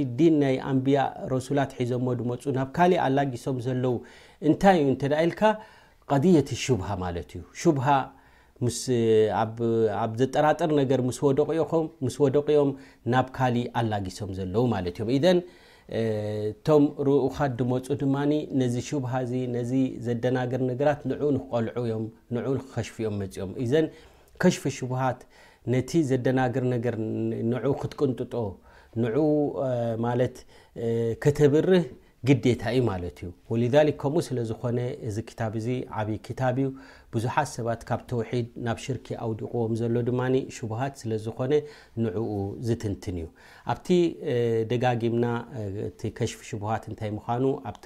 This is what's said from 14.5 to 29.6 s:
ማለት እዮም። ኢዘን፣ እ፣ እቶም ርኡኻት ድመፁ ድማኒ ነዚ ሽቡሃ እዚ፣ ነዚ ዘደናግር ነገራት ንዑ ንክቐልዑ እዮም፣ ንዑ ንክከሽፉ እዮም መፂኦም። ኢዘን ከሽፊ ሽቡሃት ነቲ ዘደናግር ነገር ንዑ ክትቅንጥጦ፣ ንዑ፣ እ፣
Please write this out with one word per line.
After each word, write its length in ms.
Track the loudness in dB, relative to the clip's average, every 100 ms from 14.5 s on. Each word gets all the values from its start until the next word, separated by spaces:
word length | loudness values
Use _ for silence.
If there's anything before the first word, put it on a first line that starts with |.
| 0 2
ማለት 280 | 0 -2
እዮም። 160 | -4 -2
ኢዘን፣ 280 | 2 4 4 0 -10 -20 -20 -8
እ፣ 120 | -4 -2 -2 -4 -4 -4
እቶም 360 | -2 4 6 6 2
ርኡኻት 520 | 2 2 2 0 -2
ድመፁ 320 | 0 -2 -2 -2 -2
ድማኒ 360 | 0 0 0 0 0
ነዚ 220 | 0 0 -2
ሽቡሃ 300 | -4 -4 -2 -4
እዚ፣ 140 | -2 -4 -2
ነዚ 240 | -4 0 0 0 -2
ዘደናግር 600 | -4 -2 0 0 0 -2
ነገራት 380 | -2 2 2 0
ንዑ 200 | -2 -2 0
ንክቐልዑ 440 | 0 -2 -2 -2 -4
እዮም፣ 260 | -4 -4 -6 -10 -6
ንዑ 180 | -4 -2
ንክከሽፉ 460 | -4 -4 -8 -6 -4
እዮም 200 | -4 -4
መፂኦም። 340 | -6 -8 -8 -6
ኢዘን 300 | 0 2 0 -4 -20 -20 _ 2
ከሽፊ 240 | 2 2 -2
ሽቡሃት 480 | -4 -4 -2 -2 -2 -10 -20 -20 _ -2
ነቲ 240 | 0 2 0
ዘደናግር 600 | 2 2 2 2 2 0
ነገር 300 | 0 0 0 -2 -4 -2 -2 -2 0
ንዑ 240 | 0 0
ክትቅንጥጦ፣ 600 | -2 -4 -2 0 0 -4 -4 -6 -8 -18 -20 -8
ንዑ፣ 220 | -2 0 2 2 2 0
እ፣ 120 | -2